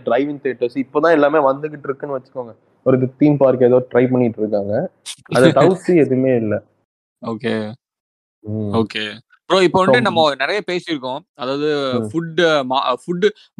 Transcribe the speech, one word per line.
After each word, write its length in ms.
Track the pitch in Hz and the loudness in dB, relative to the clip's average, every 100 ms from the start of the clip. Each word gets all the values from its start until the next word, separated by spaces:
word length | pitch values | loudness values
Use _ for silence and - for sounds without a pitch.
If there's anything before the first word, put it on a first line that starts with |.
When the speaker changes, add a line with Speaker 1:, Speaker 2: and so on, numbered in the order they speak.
| 120 | 0
Speaker 1:
டிரைவிங் 340 | 120 143 147 | -2 -2 -4
தியேட்டர்ஸ் 340 | 135 120 123 139 | -8 -4 -4 -4
இப்பதான் 360 | 127 151 160 | -4 0 2
எல்லாமே 280 | 160 143 156 | 4 2 2
வந்துகிட்டு 440 | 135 135 156 147 | 2 0 -6 -10
இருக்குன்னு 340 | 139 135 147 135 | -10 -10 -8 -8
வச்சுக்கோங்க. 380 | 123 131 117 107 _ _ | -10 -14 -14 -16 _ _
ஒரு 320 | - 127 127 - | 0 2 0 2
தீம் 200 | 147 143 | 2 4
பார்க் 260 | 135 123 | 4 4
ஏதோ 240 | 123 127 127 | 4 4 2
ட்ரை 220 | 123 127 | 0 2
பண்ணிட்டு 280 | 127 120 113 | 2 0 -2
இருக்காங்க. 500 | 107 104 101 110 175 _ - - - | -2 -2 -2 -4 -6 _ -20 -18 -4
அதை 180 | - 160 | 2 4
Speaker 2:
<laughs> 20 | |
Speaker 1:
தவிர்த்து 420 | 135 156 185 - 175 | 4 2 2 2 2
எதுவுமே 400 | 127 127 131 123 | 2 2 0 0
இல்ல. 280 | 110 104 - _ _ _ _ _ 117 | 0 -4 -8 _ _ _ _ _ -10
Speaker 2:
ஓகே. 480 | 113 117 110 107 117 _ _ _ _ _ _ | -6 -4 -4 -6 -12 _ _ _ _ _ _
Speaker 1:
ம். 340 | 107 107 104 | -10 -6 -2
Speaker 2:
ஓகே. 440 | 107 107 110 107 107 _ _ - | -2 -2 -6 -10 -12 _ _ -2
ப்ரோ, 180 | 180 | 2
இப்போ 220 | 180 185 185 | 2 2 4
வந்துட்டு 80 | |
Speaker 1:
So 80 | 131 | 2
Speaker 2:
நம்ம 340 | 208 170 156 135 | 2 0 0 0
நிறைய 260 | 139 202 185 | -4 -4 -4
பேசியிருக்கோம். 480 | 180 175 151 127 135 180 | -6 -6 -8 -8 -10 -12
அதாவது 580 | - 127 139 151 147 135 | -10 -6 -4 -2 -2 -2
Speaker 1:
ம். 100 | 127 | -4
Speaker 2:
ஃபுட், 600 | 107 160 165 160 170 151 127 | -4 -6 -6 0 2 2 0
மா-, 240 | 131 - | -2 -2
ஃபுட் 340 | 123 - 175 202 - _ | -4 -6 -2 -2 -2 _